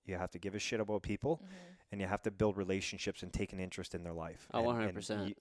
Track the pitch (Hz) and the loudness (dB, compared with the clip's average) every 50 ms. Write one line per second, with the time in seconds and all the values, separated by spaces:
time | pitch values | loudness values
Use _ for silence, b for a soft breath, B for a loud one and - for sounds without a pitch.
0 | _ 104 92 90 90 92 - 87 87 98 95 104 - - 120 110 107 101 107 98 | _ -4 -2 -2 -2 -2 -4 -4 -4 -4 -2 -2 -2 0 2 2 2 2 2 0
1 | - - 104 - - 143 165 156 B B B B B B B B B B 104 101 | 2 0 -2 0 2 2 2 0 B B B B B B B B B B -4 -2
2 | 98 92 101 101 - 110 101 98 107 107 95 101 95 90 92 98 92 - 104 98 | 0 0 0 0 0 -2 4 6 6 6 6 4 2 2 2 2 2 -2 -4 -2
3 | - 101 95 - - 87 - - 104 - - 95 92 92 - - 87 - - 87 | -2 -4 -2 -4 -6 -4 0 0 0 0 0 -4 -4 -4 -4 -6 -6 -4 -4 -4
4 | 87 85 82 82 82 82 80 - - - - 120 117 120 120 113 110 101 90 107 | -4 -4 -4 -4 -4 -6 -8 -12 -10 0 2 4 4 4 4 4 2 2 0 -2
5 | 92 - 107 104 95 - - - | -2 -2 0 0 0 -2 -2 -4